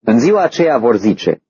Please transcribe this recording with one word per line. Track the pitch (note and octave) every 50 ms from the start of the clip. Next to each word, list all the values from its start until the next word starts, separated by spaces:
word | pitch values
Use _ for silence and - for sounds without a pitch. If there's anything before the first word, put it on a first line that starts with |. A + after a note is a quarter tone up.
În | _ - A2 A#2
ziua | B2 F3 G#3+ G#3
aceea | F3+ D#3+ - - F3 D#3+ D3 B2
vor | A2 A#2+ A#2
zice: | G2+ G2 G#2+ F2 - - F2 D#2+ - _ _